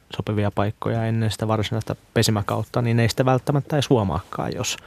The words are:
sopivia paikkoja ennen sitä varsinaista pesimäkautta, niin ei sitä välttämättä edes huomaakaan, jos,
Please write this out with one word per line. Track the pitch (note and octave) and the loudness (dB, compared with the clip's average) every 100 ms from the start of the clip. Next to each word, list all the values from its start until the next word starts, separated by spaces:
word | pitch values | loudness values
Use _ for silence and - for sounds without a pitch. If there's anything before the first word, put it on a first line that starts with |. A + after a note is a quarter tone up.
| - - | -10 -6
sopivia | - G#2 G2+ | -2 0 0
paikkoja | - G2+ - A2 A2+ A2+ | 0 -2 -2 -4 -2 -2
ennen | A2+ A2 | 0 -2
sitä | - A2 | -2 0
varsinaista | A2 G#2 A2+ - G#2 _ | 0 0 -4 -4 -8 _
pesimäkautta, | - A2 G#2+ G2 A2 G#2 B2 | 0 2 0 0 -4 -2 -2
niin | A#2+ A#2 | 0 2
ei | A#2 | 2
sitä | - C3 | 2 2
välttämättä | C3 - C#3+ - D3+ | 2 2 -2 0 -2
edes | - | 2
huomaakaan, | B2 G2 D#2 - - A#1+ - | 2 2 -2 -4 -6 -6 -4
jos, | - - | -6 -8